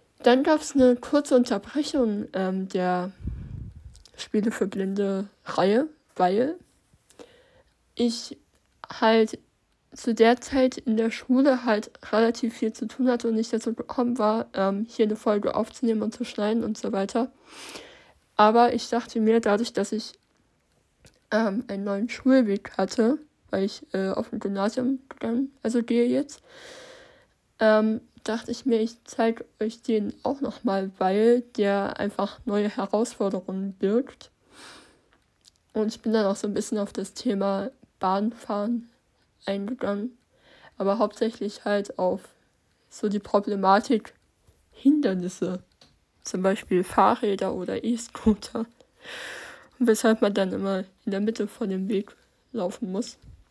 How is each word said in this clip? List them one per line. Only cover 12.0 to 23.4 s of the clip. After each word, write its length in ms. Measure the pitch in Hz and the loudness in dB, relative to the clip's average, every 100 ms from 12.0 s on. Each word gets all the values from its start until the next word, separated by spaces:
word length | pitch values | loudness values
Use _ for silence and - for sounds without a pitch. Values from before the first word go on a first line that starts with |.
| - | -2
relativ 420 | 214 226 233 226 | 2 2 2 -4
viel 180 | - 220 | -2 -4
zu 140 | - 220 | -4 -8
tun 220 | - 254 | -2 0
hatte 200 | 240 233 | 2 0
und 60 | |
nicht 180 | 220 226 | 0 0
dazu 220 | 220 226 | -2 -4
gekommen 440 | 226 - - 240 240 | -6 -6 -2 -2 2
war, 280 | 214 220 233 | 2 0 -2
ähm, 320 | - 196 196 226 | -2 0 0 -4
hier 180 | - 220 | 0 0
eine 100 | 214 | 0
Folge 380 | - 208 208 | 0 0 0
aufzunehmen 480 | - 226 - 233 220 | -2 -4 -2 -2 0
und 120 | 214 | -2
zu 100 | - | -6
schneiden 400 | 233 - 208 226 | -8 -4 -2 0
und 120 | 214 214 | -2 -6
so 160 | 202 | -4
weiter. 380 | 208 196 226 254 _ - - - - - - _ _ _ - | -4 -2 -2 -4 _ -20 -20 -18 -18 -20 -20 _ _ _ 4
Aber 380 | 214 233 240 | 6 8 6
ich 140 | 233 - | 2 -2
dachte 320 | 233 - 226 | -4 -2 0
mir, 200 | 220 226 | 4 4
dadurch, 320 | 226 208 233 | 4 2 0
dass 200 | - 202 | -4 -4
ich, 200 | 214 - - _ _ _ _ _ _ _ _ - _ - | -4 -8 -16 _ _ _ _ _ _ _ _ -20 _ -2
ähm, 340 | 208 220 196 - | 0 0 -2 -6
einen 160 | 196 | -6
neuen 240 | 202 196 226 | -4 -4 -4
Schulweg 680 | - 262 262 220 202 - - | -2 4 6 4 0 -4 -4
hatte, 420 | 196 - 220 302 - _ | -2 2 2 2 -4 _